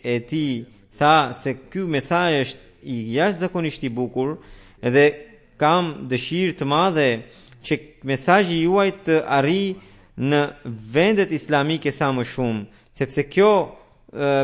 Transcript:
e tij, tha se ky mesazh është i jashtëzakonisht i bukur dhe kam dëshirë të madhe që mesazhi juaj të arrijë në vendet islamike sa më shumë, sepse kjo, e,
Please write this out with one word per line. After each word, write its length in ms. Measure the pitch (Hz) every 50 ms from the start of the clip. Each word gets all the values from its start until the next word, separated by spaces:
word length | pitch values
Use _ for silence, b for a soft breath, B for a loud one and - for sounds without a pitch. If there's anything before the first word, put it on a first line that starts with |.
| -
e 160 | 123 120 120 120 -
tij, 380 | 151 160 151 143 127 113 117 b b b b b _
tha 380 | - 147 147 156 156 143 123 123
se 240 | - - 139 127 135 - - -
ky 160 | 185 190 175
mesazh 560 | 156 135 - - 175 175 180 175 156 143 127
është 240 | - - - - - _ _ -
i 200 | 143 127 117 110 113 113
jashtëzakonisht 720 | 139 170 208 196 160 180 175 180 180 165 151 143 - - 131
i 20 |
bukur 460 | 113 120 123 113 - 127 131 139 156 - B B B B B B B
dhe 300 | B - 123 123 139 147 147 147 - - - - - _ _ _
kam 380 | - 151 151 165 180 175 165 143 139 135 127
dëshirë 500 | 127 120 - - 160 175 185 175 151 -
të 80 | 147 139
madhe 400 | 143 156 180 190 170 156 143 127 117 113 113 B B B B B B B -
që 160 | - 156 147 - - - _ -
mesazhi 560 | 131 135 131 - - 175 202 202 175 170 165 160
juaj 260 | 170 185 202 196 196 190 - -
të 120 | 165 160 156 - - 139 139
arrijë 520 | 135 147 175 196 196 190 185 185 B B B B B B B -
në 220 | 120 139 147 147 147 139 - - - 123 117 110 110 110 117
vendet 400 | 147 175 208 220 202 190 156 160
islamike 600 | 143 - - 151 143 139 151 160 156 - 147 131
sa 160 | - 156 139 135
më 120 | 127 120
shumë, 380 | 120 - - 127 120 113 107 101 - b b b b _
sepse 280 | - 139 131 - 147 143 -
kjo, 220 | - 185 196 214 208 190 151
e, 680 | 113 - - - _ _ _ _ - - - 143 139 139 139